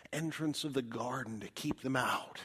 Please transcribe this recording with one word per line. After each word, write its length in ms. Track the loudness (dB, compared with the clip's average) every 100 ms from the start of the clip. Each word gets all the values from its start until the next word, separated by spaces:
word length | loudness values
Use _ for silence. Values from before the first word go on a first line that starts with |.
| -6
entrance 500 | -2 0 2 0 2
of 100 | 0
the 80 | 0
garden 600 | 0 0 0 -2 -2 -4
to 60 | -6
keep 340 | -4 -2 0
them 160 | 2 4
out. 420 | 4 2 -2 -10